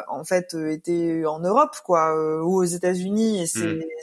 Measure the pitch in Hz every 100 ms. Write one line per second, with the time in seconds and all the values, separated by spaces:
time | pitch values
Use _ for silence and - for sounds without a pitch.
0 | - 139 160 185 180 165 156 160 - 170
1 | 170 165 156 156 175 226 302 - - 175
2 | 160 156 156 160 165 190 180 175 180 185
3 | 185 208 226 208 165 - 170 160 160 160